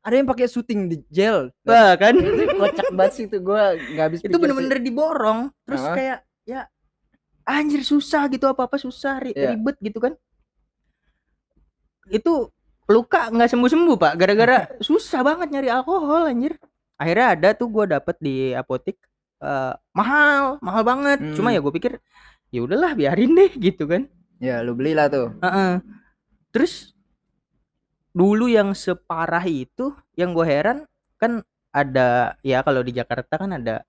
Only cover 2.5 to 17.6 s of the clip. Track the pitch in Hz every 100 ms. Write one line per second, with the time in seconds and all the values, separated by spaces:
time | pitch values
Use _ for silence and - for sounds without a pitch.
2.5 | 392 392 - 539 185 190 - 214 202 185
3.5 | 208 202 165 135 156 156 170 - 349 330
4.5 | 269 262 269 247 240 311 302 220 220 262
5.5 | _ - 269 269 269 262 262 _ _ -
6.5 | 262 233 _ _ _ _ _ _ _ -
7.5 | 277 302 294 262 294 277 311 285 254 269
8.5 | 269 262 277 254 - 277 269 262 214 277
9.5 | 226 220 277 202 214 240 330 _ _ _
10.5 | _ _ _ _ _ _ _ _ _ _
11.5 | _ _ _ _ _ _ 208 339 320 233
12.5 | _ _ _ _ 220 240 349 226 226 233
13.5 | 240 247 320 339 233 160 160 185 202 233
14.5 | 254 175 - - 330 - 294 254 330 339
15.5 | 277 269 240 262 370 302 311 320 240 269
16.5 | 320 _ _ _ _ 151 175 247 175 175
17.5 | 214